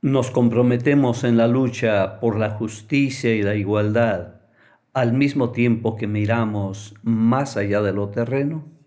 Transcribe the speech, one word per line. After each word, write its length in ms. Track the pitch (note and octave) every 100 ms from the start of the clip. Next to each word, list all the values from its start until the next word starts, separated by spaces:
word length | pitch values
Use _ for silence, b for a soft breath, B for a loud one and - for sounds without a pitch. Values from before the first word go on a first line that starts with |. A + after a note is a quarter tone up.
¿Nos 300 | C#3+ C3+ B2
comprometemos 920 | - A#2+ A2+ B2 B2 B2 C#3+ C3 A#2+
en 140 | B2 A#2
la 100 | A#2
lucha 720 | B2 C3 A#2+ A#2 G#2 F#2+ -
por 180 | A#2 G#2
la 120 | G#2+
justicia 840 | G#2 A2 - - C#3+ C#3 C3+ A#2+
y 80 | A2
la 140 | G2+ G#2+
igualdad, 800 | G2 G#2+ G#2 G#2+ A#2 F#2+ - - _ b b b b
al 180 | C3+ B2
mismo 400 | B2 C#3+ C#3+ A#2+
tiempo 460 | A#2 A#2+ A2+ A2 A2
que 100 | G#2+
miramos 880 | G#2 G#2 A2+ A2+ G#2 G2 F#2+ - -
más 540 | A2+ A2+ A2+ B2+ C#3 -
allá 240 | G2+ G2+
de 100 | G#2
lo 180 | F#2+ G2+
terreno? 560 | G#2+ A#2 C3+ C#3+ D#3+ D3+ -